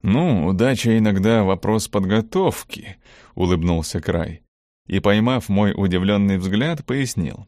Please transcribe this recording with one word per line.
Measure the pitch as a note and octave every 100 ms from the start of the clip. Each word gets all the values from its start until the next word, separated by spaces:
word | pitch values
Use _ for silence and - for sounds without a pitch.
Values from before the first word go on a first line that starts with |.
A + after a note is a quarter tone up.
«Ну, | - A#2+ F3+ G#2+ D#2+
удача | F#2 A#2+ B2+ A#2 A2+
иногда — | G#2+ G2 G2+ A2+
вопрос | F#2+ F#2 - A2 -
подготовки», | G#2 F#2+ G#2+ A2 F#3 F3+ - - - - G2 _ - - -
улыбнулся | F2+ F2 E2+ E2 D#2+ F2
Край, | E2 E2+ D#2+ E2 _ _ _ _ -
и, | F#2
поймав | G2+ G#2 A#2 B2+ -
мой | G2 G#2 -
удивлённый | G2 F2+ F#2+ G#2 G2 F#2+
взгляд, | F#2+ G2+ D3 E3 -
пояснил. | C3 C3 - D#2 -